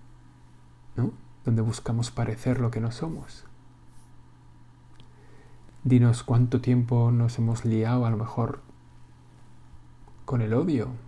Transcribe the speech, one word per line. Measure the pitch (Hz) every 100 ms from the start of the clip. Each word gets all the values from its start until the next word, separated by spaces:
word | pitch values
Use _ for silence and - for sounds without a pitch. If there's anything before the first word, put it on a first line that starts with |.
| - - - - - - - - - -
¿no? | 120 - - -
Donde | - 113
buscamos | 113 - - 117 117
parecer | - 117 107 131 123
lo | 120
que | 117
no | 113
somos. | - 160 - - - - - - - - - - - - - - - - - - - - - - - - - - -
Dinos | 127 123 120 117
cuánto | - 120 123 135
tiempo | 127 123 120 123 117
nos | 120 117 120
hemos | 113 110 113
liado, | 110 110 127 117
a |
lo | 110
mejor, | 110 - 113 - - - - - - - - - - - - - - - - - -
con | 123
el | 110
odio, | 117 175 139 117 117